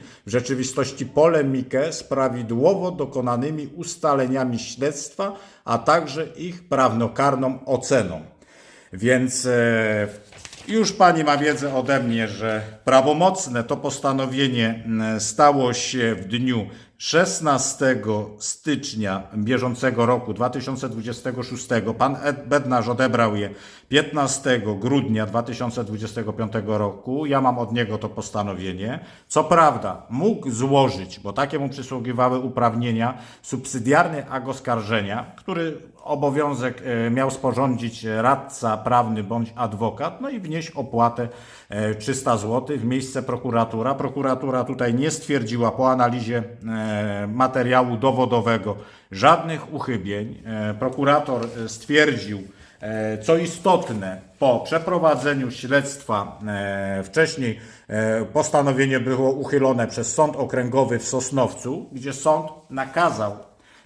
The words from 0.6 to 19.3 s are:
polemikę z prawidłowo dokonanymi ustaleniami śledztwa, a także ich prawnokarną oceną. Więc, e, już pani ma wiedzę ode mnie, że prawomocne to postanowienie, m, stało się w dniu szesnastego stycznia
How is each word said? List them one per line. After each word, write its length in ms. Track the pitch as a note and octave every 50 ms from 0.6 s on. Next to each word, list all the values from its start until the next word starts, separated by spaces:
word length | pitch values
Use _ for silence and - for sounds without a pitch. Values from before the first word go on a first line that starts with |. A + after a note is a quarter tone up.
| B2+ - - D3 C3 - - - B2
polemikę 840 | A#2 - D3 D3+ E3+ D#3+ D3+ C#3+ C3+ C3 B2+ B2+ - - C3 D3 E3
z 100 | D#3 - -
prawidłowo 880 | - C#3 C3+ C3 B2+ A#2 B2 A#2+ G#2+ A#2 A#2 C#3 F3 G3+ E3+ F3+ F3+
dokonanymi 760 | F3 - C#3 B2+ C3+ C3 B2 B2 A#2+ A#2+ C3 D#3 D#3 D3+ C#3+
ustaleniami 920 | C#3 - F3 E3 - - - - D3+ C#3 C3+ C3 B2+ C3 C3+ B2+ B2+ A#2+ A2
śledztwa, 720 | - - - B2 C3+ D3+ D3+ - - - - - G3 G3 G3 - - - - _ _
a 140 | - A#2 A#2
także 480 | - D3 D#3 F3 D#3 C#3+ C3 D#3+ D#3 - -
ich 320 | - D#3+ F3+ F3 F3 - -
prawnokarną 960 | D3+ C3 C3 A#2+ A2 A#2 A#2 A2 - - C#3 C#3+ C3+ B2+ C3 C3 C3 C3 -
oceną. 560 | - C3+ B2 - - C#3+ B2 G2+ F2 E2 D#2 D#2+ - - _ - _ - - - - - - - _
Więc, 540 | - F#2 G#2+ A#2+ B2+ B2+ B2+ B2+ B2+ - -
e, 640 | B2+ B2 A#2+ A#2 A#2 A#2 A2+ A2 G#2+ G#2+ G#2 G#2 G#2 - - - - - - - - - - - -
już 240 | G#3 A3+ G#3 -
pani 320 | - - F#3 F3 E3 D#3+ D#3
ma 120 | D3+ C#3+
wiedzę 380 | C#3 D3 D3+ C#3+ - C#3+ C#3+ C3+
ode 260 | C3 B2+ C3+ C#3 B2+
mnie, 280 | B2 A#2 A#2 A2+ A2 G#2
że 340 | G2 G2 A2 A2 A2 A2 G#2+ - - - _
prawomocne 800 | B2+ C3 C3+ C3+ D3 D3+ D#3 F3 F#3+ F#3 - - C3 B2 A#2+ A2+
to 120 | - C#3+
postanowienie, 1080 | C3+ - C#3+ B2+ - - C#3 C3 C3+ C3+ B2+ C3 C3+ C#3 C3 B2 A#2 A2+ A2+ A2+ A2+ A2
m, 340 | A2+ A2+ A2 A2 A2 A2 G#2+
stało 520 | G#2+ - - - D3 D3 C#3+ C#3 C3 B2
się 420 | A#2 - - - - B2+ A#2 A2+ G#2+
w 100 | F2+ F2
dniu 420 | F#2+ A2+ A#2+ B2+ B2+ B2 A2+ G2 G2+ - - - _ _ _
szesnastego 1300 | - - D3+ E3 F#3 F#3 G3 - D#3+ D3+ C#3 B2 - - - - C#3+ C3 B2+ G#2+ G2+ A2 G#2+ G#2 G#2 G#2 - -
stycznia 840 | - - - - _ D#3 C#3+ B2+ C#3 - A2 A2 G#2+ G2 F#2+ G2 F#2+ -